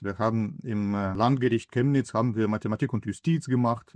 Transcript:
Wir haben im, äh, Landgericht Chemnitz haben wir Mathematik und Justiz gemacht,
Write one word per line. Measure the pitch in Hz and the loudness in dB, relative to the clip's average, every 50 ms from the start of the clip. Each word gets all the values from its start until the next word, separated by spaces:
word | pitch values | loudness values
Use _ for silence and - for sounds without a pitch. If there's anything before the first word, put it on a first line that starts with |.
| - | -8
Wir | 98 95 | -8 -4
haben | - 107 113 113 113 107 98 - - - | 0 0 0 2 0 -2 -2 -6 -10 -8
im, | 120 107 104 101 101 101 | -6 -4 -2 -2 0 0
äh, | 101 98 95 92 | 0 -2 -2 0
Landgericht | 98 113 123 139 127 123 120 117 113 - _ | 2 2 2 2 2 2 2 2 0 -2 _
Chemnitz | - 123 123 143 139 135 117 - - | -2 0 2 4 2 2 0 0 0
haben | 110 123 123 104 | 0 0 0 2
wir | 113 110 | 0 0
Mathematik | 104 107 104 - 107 110 - 143 123 | 0 0 -2 -2 -4 -2 -2 -2 -2
und | - 107 - | -2 -4 -4
Justiz | 104 95 - - 165 165 147 - | -4 -8 -4 0 0 0 0 0
gemacht, | 131 127 123 123 117 120 117 - _ - | 0 0 2 2 2 0 -2 -6 _ -20